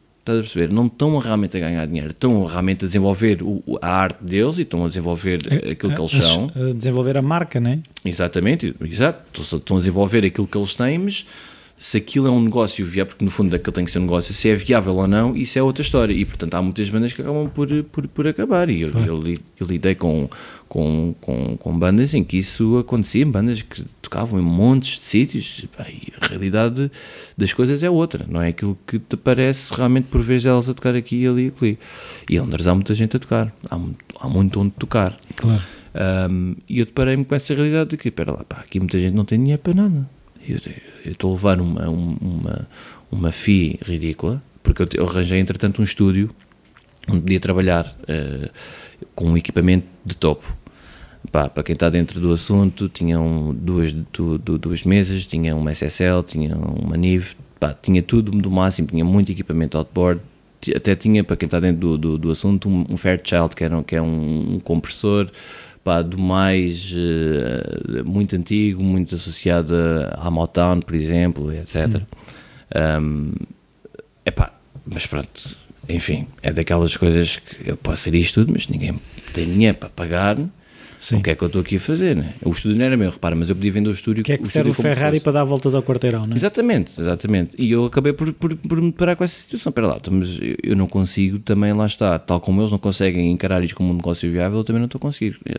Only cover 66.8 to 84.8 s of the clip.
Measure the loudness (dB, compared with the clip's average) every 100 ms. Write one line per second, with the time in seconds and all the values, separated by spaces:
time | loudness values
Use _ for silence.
66.8 | -6 -2 0 2 2 0 0 -4 -6 -8
67.8 | -6 -4 -2 0 0 -2 0 2 2 2
68.8 | 2 2 0 -4 -8 -4 0 2 2 2
69.8 | 2 0 -2 -4 -2 0 0 2 2 2
70.8 | 0 -2 0 2 2 0 -4 -6 -6 -2
71.8 | 0 -2 -4 -12 -20 -20 -20 -20 -6 0
72.8 | 2 2 0 -2 -4 -6 -10 -14 _ _
73.8 | -20 -20 -20 _ -4 0 -2 -4 _ -20
74.8 | -12 -10 -6 -6 -8 -14 -18 -18 -20 -18
75.8 | -6 -4 -2 -4 -4 -6 -4 -2 0 2
76.8 | 2 2 4 4 2 -4 -14 -10 -8 -4
77.8 | -4 -4 0 2 2 2 2 2 -2 -4
78.8 | -4 -6 -10 -20 -10 -6 0 4 4 2
79.8 | -6 -8 -4 0 0 0 -4 -10 _ -20
80.8 | -20 -20 -2 0 0 -2 0 -2 -2 -2
81.8 | -2 0 0 0 -2 -4 -4 -2 0 2
82.8 | 2 2 0 0 -2 0 0 0 0 0
83.8 | 0 -2 -2 -2 0 -2 0 0 2 2